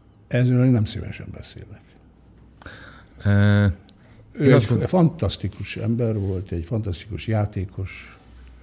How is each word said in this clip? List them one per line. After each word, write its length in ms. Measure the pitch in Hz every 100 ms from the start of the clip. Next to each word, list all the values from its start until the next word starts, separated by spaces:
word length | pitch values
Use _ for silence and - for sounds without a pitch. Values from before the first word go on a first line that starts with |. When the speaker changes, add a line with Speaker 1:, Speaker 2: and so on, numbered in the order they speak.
| _ _ -
Speaker 1:
Ezről 360 | 123 123 123
én 60 | 127
nem 140 | 120
szívesen 420 | 107 98 80 - -
beszélek. 500 | - - - - - - - - _ _ _ - - - - - - - -
Speaker 2:
Ö, 420 | 101 101 101 104 101 85 - - - - -
Speaker 1:
Ő 120 | -
Speaker 2:
én 20 | 143
Speaker 1:
egy 60 |
Speaker 2:
azt 160 | 240 104
gond- 200 | 113 -
Speaker 1:
fantasztikus 880 | 185 165 - 95 - 101 - 101 -
ember 420 | 107 117 117 107
volt, 340 | 98 92 95
egy 120 | 87
fantasztikus 640 | 80 113 101 92 - 98 -
játékos. 920 | 110 104 101 92 - 95 - - - - - - -